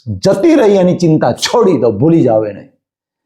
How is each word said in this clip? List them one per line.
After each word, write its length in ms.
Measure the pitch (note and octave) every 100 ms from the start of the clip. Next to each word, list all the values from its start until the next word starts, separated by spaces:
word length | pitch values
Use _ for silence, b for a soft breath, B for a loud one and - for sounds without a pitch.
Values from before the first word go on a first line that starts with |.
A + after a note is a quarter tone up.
| A#2
જતી 480 | F#2+ F#3+ G3 E4+ D#4
રહી 180 | A3
એની 240 | G3 F3+ F3+
ચિંતા 360 | F3 D#3 D3
છોડી 440 | A#2 - A#3+ G3 C#3+
દો, 140 | A#2
ભૂલી 300 | G2+ D3+ E3
જાઓ 240 | B2+ A2 G#2+
એને. 260 | G2 - _ _ _ _ _